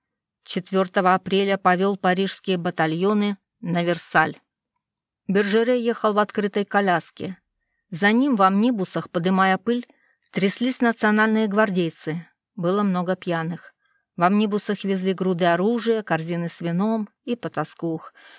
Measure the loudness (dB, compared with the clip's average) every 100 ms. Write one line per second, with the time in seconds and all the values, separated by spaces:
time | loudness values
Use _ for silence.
0 | _ _ _ _ -10 -8 -2 -2 0 0
1 | 2 2 2 -2 0 2 2 2 2 0
2 | 0 0 0 -4 -4 -2 -2 0 0 0
3 | 0 2 0 -4 _ _ -4 -2 0 -2
4 | 0 2 2 -2 _ _ _ _ _ _
5 | _ _ -2 0 2 2 2 0 0 0
6 | 0 2 0 0 -2 -2 0 0 2 2
7 | -2 -10 -12 -12 _ _ _ _ -14 0
8 | 2 4 2 4 4 4 2 0 -4 -6
9 | -4 -2 0 2 2 2 0 -4 -4 _
10 | _ _ _ -2 -2 0 -4 0 0 2
11 | 2 2 2 2 0 2 0 2 -2 -4
12 | -8 -8 -8 _ _ -6 -2 0 0 0
13 | -2 -4 -4 -4 -4 -8 -14 _ _ _
14 | _ 0 2 2 2 -2 -4 -4 -2 -2
15 | -2 -2 -2 0 2 2 2 0 0 -2
16 | 0 -4 -2 -4 -6 -6 -4 -2 0 -2
17 | -6 _ -8 -6 -6 -6 -6 -6 -6 -6
18 | -10 _ -20